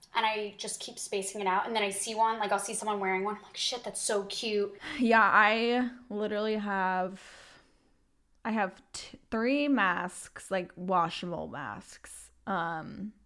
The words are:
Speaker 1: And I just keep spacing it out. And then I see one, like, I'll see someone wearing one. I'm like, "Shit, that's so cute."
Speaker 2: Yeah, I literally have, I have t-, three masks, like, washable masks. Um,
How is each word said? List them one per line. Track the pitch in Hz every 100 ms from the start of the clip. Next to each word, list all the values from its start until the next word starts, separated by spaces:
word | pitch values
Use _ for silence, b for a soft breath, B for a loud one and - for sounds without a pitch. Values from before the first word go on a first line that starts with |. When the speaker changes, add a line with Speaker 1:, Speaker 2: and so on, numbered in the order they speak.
| -
Speaker 1:
And | 226
I | 220 214 208 202
just | 208 -
keep | - -
spacing | - 202 190 208
it | 190
out. | 190 247
And | 220
then |
I | 202
see | 196 233
one, | 214 220 220
like, | 202
I'll | 202
see | 214
someone | 208 214 208
wearing | 190 190
one. | 202 208
I'm |
like, | - -
"Shit, | - 240
that's | 220 -
so | - 208
cute." | 196 - 226 208 202 - B B
Speaker 2:
Yeah, | 233 226
I | 202 202 214 226 233 247 247 - -
literally | 208 208 208 220 214
have, | 208 196 185 185 185 190 - B B B B B B _ _ _ _ _
I | 226
have | 220 190 - _
t-, | - - - -
three | 220 240 285 285
masks, | 254 190 180 180 - - - -
like, | 190 180 -
washable | 180 185 170 - 180 160 156
masks. | 131 123 104 - - - - - _ -
Um, | 185 165 160 151 - 208 -